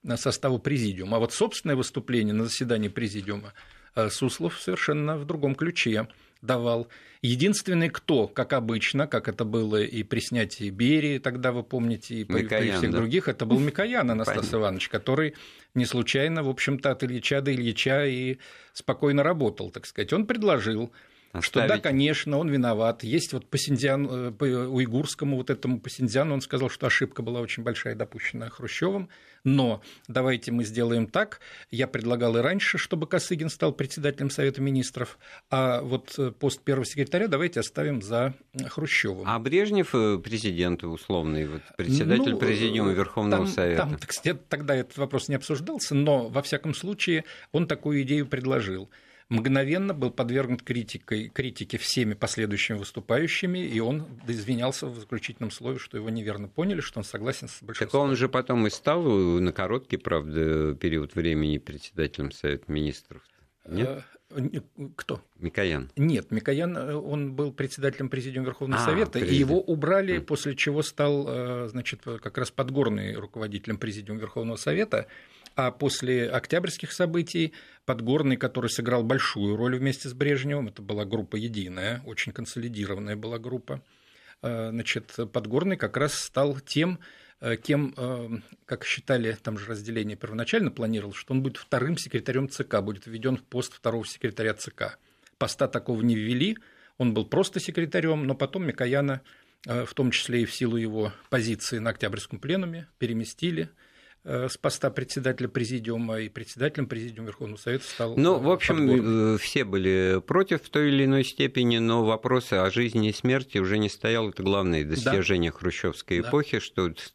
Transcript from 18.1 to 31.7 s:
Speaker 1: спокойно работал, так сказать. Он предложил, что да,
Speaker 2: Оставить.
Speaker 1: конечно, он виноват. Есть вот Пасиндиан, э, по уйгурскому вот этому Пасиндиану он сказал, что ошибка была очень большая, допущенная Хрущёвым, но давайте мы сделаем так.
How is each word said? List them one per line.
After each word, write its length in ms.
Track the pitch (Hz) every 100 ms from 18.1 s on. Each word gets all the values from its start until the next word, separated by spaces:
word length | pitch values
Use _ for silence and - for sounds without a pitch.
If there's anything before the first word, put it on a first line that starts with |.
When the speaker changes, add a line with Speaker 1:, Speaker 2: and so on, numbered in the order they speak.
| 127 127 131 - - -
Speaker 1:
спокойно 480 | - - - 147 143
работал, 480 | 147 175 117 - 98
так 160 | - -
сказать. 260 | - 107
Он 140 | 120 104
предложил, 640 | 233 208 143 101 110 117 - - _ _ 87
что 180 | - 131
да, 60 |
Speaker 2:
Оставить. 180 | 110 104
Speaker 1:
конечно, 560 | 156 135 143 147 - 147
он 100 | 165
виноват. 540 | 139 123 107 113 113
Есть 320 | 110 156 -
вот 100 | 131 -
Пасиндиан, 560 | 135 - 131 135 135 139
э, 220 | 127 123
по 120 | 107
уйгурскому 920 | 143 127 127 131 127 120 147 - 143 131
вот 140 | 127
этому 300 | 135 127 123
Пасиндиану 520 | 131 - 123 120 156
он 80 | 139
сказал, 300 | - 131 131
что 160 | - 131
ошибка 340 | - 127 -
была 200 | 117 120
очень 220 | 117 -
большая, 320 | 117 117 117
допущенная 540 | 110 110 110 - 120 113
Хрущёвым, 640 | - 117 - 175 196 185 - - -
но 380 | 131 139 123 107 - - -
давайте 420 | 123 131 123 123
мы 140 | 120
сделаем 420 | 110 113 120 117 110
так. 340 | 175 214 - - - -